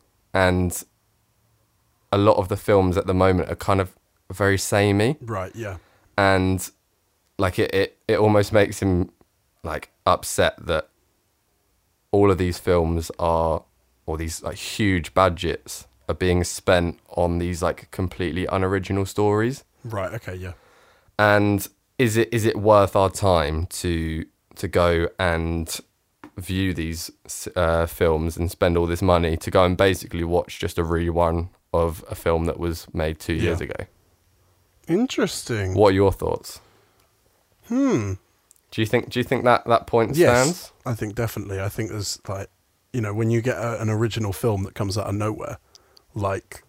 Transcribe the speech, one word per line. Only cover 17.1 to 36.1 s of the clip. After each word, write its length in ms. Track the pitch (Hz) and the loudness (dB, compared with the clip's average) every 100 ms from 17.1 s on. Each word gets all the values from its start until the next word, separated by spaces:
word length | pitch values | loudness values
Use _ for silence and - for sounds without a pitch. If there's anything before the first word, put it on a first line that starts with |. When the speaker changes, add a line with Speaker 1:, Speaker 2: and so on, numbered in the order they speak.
| - | -2
Speaker 1:
on 220 | 87 85 | 0 0
these, 240 | 87 85 | -2 -2
like, 280 | 85 - - | -4 -4 -10
completely 520 | - 92 - 90 85 90 | -6 -6 -4 -6 -4 -2
unoriginal 600 | 95 95 98 90 98 95 | -2 0 -2 -2 -2 -2
stories. 580 | - 104 104 117 139 _ _ | 0 0 2 0 -4 _ _
Speaker 2:
Right, 280 | 117 104 92 | -12 -8 -8
okay, 200 | 113 - | -8 -12
yeah. 180 | 92 90 87 _ _ _ _ _ - | -12 -12 -14 _ _ _ _ _ 4
Speaker 1:
And 480 | 104 104 104 101 - _ _ - | 6 6 4 2 -2 _ _ -2
is 200 | 123 110 | 0 2
it, 100 | 113 | 0
is 140 | 120 | 0
it 120 | 110 - | 0 2
worth 360 | 101 104 98 | 6 6 6
our 140 | 104 95 | 4 0
time 540 | - 101 87 73 78 85 | 2 2 4 2 -2 -6
to, 600 | - 92 82 80 80 82 _ _ - | -6 -4 -2 -4 -6 -10 _ _ -10
to 120 | 95 | -2
go 400 | 90 87 85 85 - | 2 4 2 0 -2
and 640 | 92 82 82 85 80 - - _ _ _ - - | -2 0 -2 -4 -4 -10 -14 _ _ _ -20 -14
view 380 | 90 95 95 | -6 -2 -2
these, 360 | 82 82 82 - - | -2 -6 -8 -12 -16
s-, 240 | - - - - | -16 -14 -8 -2
uh, 300 | 85 82 85 | 0 2 0
films 500 | - 85 78 82 82 | 0 0 2 -2 -4
and 140 | 87 | -4
spend 260 | - 92 85 | 0 0 2
all 100 | 85 | 0
this 140 | 85 | 0
money 360 | 95 87 85 82 | 2 2 2 -2
to 120 | - | 0
go 140 | 95 | 2
and 120 | 90 90 | 4 4
basically 460 | 98 90 - 85 | 2 0 -6 -6
watch 340 | 85 87 - - | -2 -2 -4 -8
just 180 | 90 - | -8 -4
a 60 | |
rerun 640 | 82 85 85 82 85 85 85 _ _ | -2 -2 -2 0 0 0 -4 _ _
of 320 | 85 82 80 - | -2 -2 -4 -12
a 40 | |
film 300 | - 87 82 | -6 -2 0
that 140 | 82 - | -2 -4
was 280 | 85 80 - | -6 -6 -8
made 260 | 85 78 82 | -6 -6 -6
two 140 | - | -4
years 280 | 82 85 82 | -2 -2 -2
Speaker 2:
Yeah. 40 | |
Speaker 1:
ago? 200 | 73 - - _ _ _ _ _ _ _ _ _ - | -6 -10 -12 _ _ _ _ _ _ _ _ _ -2
Speaker 2:
Interesting. 840 | 175 254 - 202 - - 113 95 | -2 0 -2 -4 -4 -6 -4 0
Speaker 1:
What 160 | 95 104 | 4 4
are 40 | |
your 180 | 95 98 | 6 2